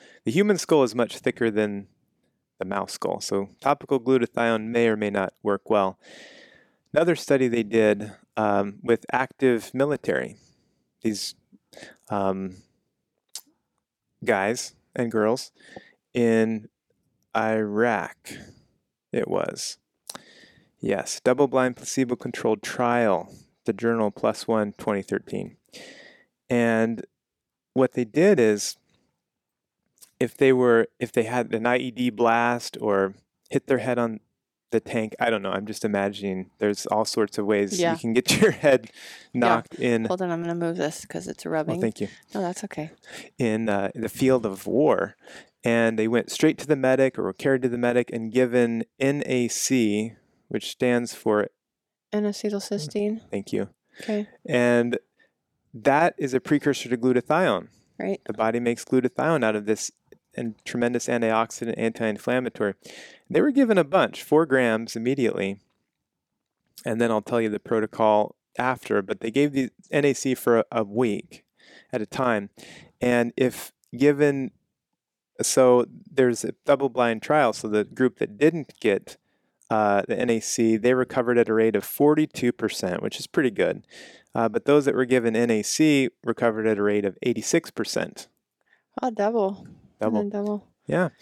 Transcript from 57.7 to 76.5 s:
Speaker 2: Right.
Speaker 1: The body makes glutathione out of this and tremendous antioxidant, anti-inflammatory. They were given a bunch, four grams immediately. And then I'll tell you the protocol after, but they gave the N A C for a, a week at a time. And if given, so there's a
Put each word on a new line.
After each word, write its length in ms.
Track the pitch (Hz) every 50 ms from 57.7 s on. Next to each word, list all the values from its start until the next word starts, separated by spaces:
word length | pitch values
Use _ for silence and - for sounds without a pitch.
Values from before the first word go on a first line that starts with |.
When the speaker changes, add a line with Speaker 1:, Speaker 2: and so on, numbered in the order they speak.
| _ _ _ _ _ -
Speaker 2:
Right. 220 | - 95 98 - -
Speaker 1:
The 80 | - 104
body 260 | 107 113 110 113 120
makes 260 | 120 120 120 113 -
glutathione 580 | - - 131 120 120 - - 131 156 165 147 120
out 120 | 110 107
of 100 | 107 104
this 260 | 101 110 101 - - - _ _ _ - - _ _ _
and 180 | - 127 113 107 _ -
tremendous 420 | - - 120 120 120 123 120 - -
antioxidant, 640 | 123 120 117 110 110 110 113 - - - 117 113 110 -
anti-inflammatory. 1000 | 113 113 113 - 117 110 104 104 - - 123 127 127 120 - - 110 101 95 _ - - - - - - - - _ -
They 140 | - 156
were 100 | 214 302
given 260 | 254 269 269 226 220 185
a 40 | 160
bunch, 380 | 139 151 185 151 - - -
four 240 | - - 147 151 165
grams 500 | 143 131 131 127 117 110 110 117 110 -
immediately. 680 | 117 113 123 135 135 120 110 - 92 95 98 98 98 _ _ _ _ _ _ _ _ _ _ _ _ _ _ _ _ _ _ _ _ _ _ _ - -
And 160 | 135 113 113
then 80 | 117 117
I'll 120 | 110 107 104
tell 180 | - 127 117
you 80 | 113 110
the 100 | 104 104
protocol 760 | - - 120 110 107 107 - - 113 107 107 107 104 - - _ _ _ _ -
after, 420 | 123 127 127 123 - - 107 104
but 180 | 98 95 107 95
they 100 | - 113
gave 220 | 110 135 147 147 139
the 180 | 135 131 110 - _ - -
N 160 | - 151 143
A 80 | 143 127
C 220 | - - 135 127
for 240 | - - 127 117 113
a, 60 | 107 -
a 120 | - 117 110
week 600 | 98 101 113 127 117 104 - - - - - _ _ _ _ _ - - - - _
at 100 | - 123
a 40 | 107
time. 460 | - - - 131 123 113 104 101 98 _ - - - - - - _ _ -
And 320 | - 123 123 120 120 117 -
if 360 | - 131 127 - - - - - _ _ _ - 120
given, 540 | 135 147 147 139 147 147 143 139 135 107 - _ _ _ _ _ _ _ _ _ _ _ _ _ _ _ _ -
so 440 | - - - 135 131 127 123 123 117 - - - - -
there's 360 | - - 131 123 117 - -
a 80 | -